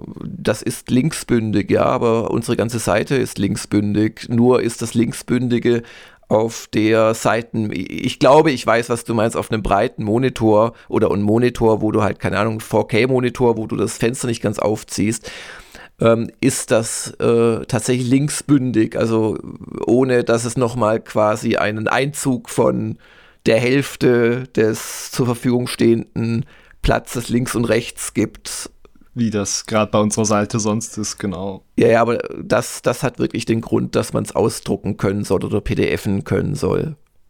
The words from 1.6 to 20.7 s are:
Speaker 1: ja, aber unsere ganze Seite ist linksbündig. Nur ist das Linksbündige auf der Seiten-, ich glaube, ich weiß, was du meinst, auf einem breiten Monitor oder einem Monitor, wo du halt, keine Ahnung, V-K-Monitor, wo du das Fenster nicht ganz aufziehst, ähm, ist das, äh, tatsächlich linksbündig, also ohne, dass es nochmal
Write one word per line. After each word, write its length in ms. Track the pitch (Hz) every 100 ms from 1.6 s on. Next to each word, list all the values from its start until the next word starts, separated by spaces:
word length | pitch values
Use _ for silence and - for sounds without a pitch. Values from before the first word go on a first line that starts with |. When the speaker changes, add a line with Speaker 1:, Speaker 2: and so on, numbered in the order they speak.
| -
Speaker 1:
ja, 140 | 101
aber 480 | - 127 120 113 101
unsere 260 | 120 113 117
ganze 220 | 110 120
Seite 380 | - 90 - 131
ist 200 | 110 -
linksbündig. 920 | 101 - - 104 104 104 107 - -
Nur 340 | 117 120 123
ist 180 | 117 -
das 140 | 117 135
Linksbündige 880 | 113 - - 123 123 117 123 117 - - - - -
auf 360 | 110 113 - -
der 400 | 117 107 110 110
Seiten-, 580 | 113 123 110 117 113 107
ich 440 | - - - - -
glaube, 340 | 131 147 165
ich 140 | 123 113
weiß, 240 | 113 120
was 140 | 117
du 100 | -
meinst, 220 | 113 110 -
auf 160 | 107
einem 120 | 110
breiten 420 | 98 98 123 - 107
Monitor 640 | 117 131 123 113 104 117 - -
oder 240 | 117 107
einem 120 | 101
Monitor, 580 | 104 113 123 123 113 104
wo 100 | 107
du 120 | 107
halt, 160 | 101 -
keine 200 | 104 95
Ahnung, 220 | 110 110
V-K-Monitor, 960 | - 110 104 107 131 127 123 - 120 110
wo 100 | 107
du 80 | 113
das 220 | - -
Fenster 300 | 120 131 123
nicht 140 | 113
ganz 160 | 110 104
aufziehst, 720 | - 107 - - 104 110 - - - - - - - -
ähm, 320 | 113 113 113 -
ist 320 | 131 - -
das, 400 | 117 117 - - -
äh, 460 | 117 117 117 113 -
tatsächlich 420 | 117 - 127 123
linksbündig, 880 | 135 147 - - 143 127 113 117 -
also 400 | 113 110 110 85 - - - - -
ohne, 380 | 120 131 123
dass 220 | 117 117 117
es 100 | 127
nochmal 460 | 117